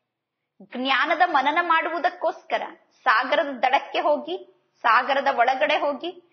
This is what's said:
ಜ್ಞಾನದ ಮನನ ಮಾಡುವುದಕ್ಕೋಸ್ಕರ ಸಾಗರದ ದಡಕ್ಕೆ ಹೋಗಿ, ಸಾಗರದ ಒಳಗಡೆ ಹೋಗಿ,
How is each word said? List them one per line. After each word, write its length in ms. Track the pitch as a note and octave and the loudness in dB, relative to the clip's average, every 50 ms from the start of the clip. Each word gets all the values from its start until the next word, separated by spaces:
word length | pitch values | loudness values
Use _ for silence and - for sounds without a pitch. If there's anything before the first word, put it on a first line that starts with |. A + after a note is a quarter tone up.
| _ _ _ _ _ _ _ _ _ _ _ - G3 - | _ _ _ _ _ _ _ _ _ _ _ -20 -20 -14
ಜ್ಞಾನದ 540 | - B3 B3+ C4+ C4+ B3 C#4 D4+ E4+ D#4 F4+ F4+ | -10 -6 -2 0 0 0 0 0 2 2 2 2
ಮನನ 300 | D#4+ C#4 C4 C#4+ D4+ F4 F4 | 2 2 0 0 0 0 0
ಮಾಡುವುದಕ್ಕೋಸ್ಕರ 960 | F4 E4 D#4+ D#4 E4+ D#4+ E4+ C#4 B3+ - - - D#4+ F#4 - - - A#3+ G#3 F#3+ - - - _ _ _ _ - | 2 0 0 0 -2 -4 -2 -4 -4 -4 -2 -4 -4 -4 -6 -8 -6 -6 -6 -6 -6 -14 -18 _ _ _ _ 0
ಸಾಗರದ 460 | C4 A3+ A3 B3+ C4 D4 C#4+ E4 C#4+ C4+ A#3 | 2 2 2 2 0 0 0 0 0 -2 -2
ದಡಕ್ಕೆ 400 | - B3+ C4 C#4 - - - - | 0 2 2 0 0 -2 -4 -2
ಹೋಗಿ, 360 | F4+ F4 D4 C#4 A#3 D4+ F4 - - - _ _ _ _ _ _ - | 0 0 0 0 -2 -6 -10 -10 -12 -14 _ _ _ _ _ _ 0
ಸಾಗರದ 460 | A#3+ A3 A#3+ C4 A#3+ C4+ C#4 C4 C#4+ C4 | 2 2 2 2 2 0 0 0 0 2
ಒಳಗಡೆ 420 | A#3 A#3 B3+ C4 C4 D4+ D4 D4+ | 2 2 2 2 2 2 0 0
ಹೋಗಿ, 340 | F4 G4 C#4+ C#4+ B3 - F4 F#4 - - _ | 0 0 -2 -4 -4 -6 -10 -12 -12 -18 _